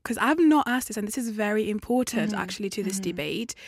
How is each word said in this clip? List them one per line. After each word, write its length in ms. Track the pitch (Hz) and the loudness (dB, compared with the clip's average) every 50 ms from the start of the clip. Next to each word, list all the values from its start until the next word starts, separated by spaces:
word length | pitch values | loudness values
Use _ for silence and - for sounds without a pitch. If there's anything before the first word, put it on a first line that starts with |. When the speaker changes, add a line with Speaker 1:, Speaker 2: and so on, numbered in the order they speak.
| - | -6
Speaker 1:
'cause 140 | - 233 - | -6 -2 0
I've 180 | 214 262 311 339 | 2 2 4 6
not 300 | 330 302 311 294 - 240 | 6 8 8 6 4 2
asked 180 | 247 254 - - | 0 -2 -2 -4
this, 80 | 214 | -6
and 120 | 214 208 208 | -6 -6 -4
this 100 | - 262 | -4 -4
is 120 | 240 233 | -4 -4
very 380 | 208 214 214 208 214 214 214 208 | -2 -2 0 0 2 0 0 0
important, 600 | 208 208 - - 240 254 247 - 233 226 214 214 | -2 -4 -2 0 2 2 2 0 0 -2 0 0
Speaker 2:
Mm-hmm. 100 | 208 190 | -2 -4
Speaker 1:
actually, 300 | - 185 190 - 202 196 | -4 -6 -6 -6 -6 -4
to 140 | - 208 196 | -4 -4 -4
this 120 | 190 196 196 | -4 -4 -2
Speaker 2:
Mm-hmm. 100 | 185 175 | -4 -4
Speaker 1:
debate, 440 | 170 180 147 151 160 196 233 - - - - | -4 -4 -4 -4 -4 -4 -6 -6 -8 -12 -16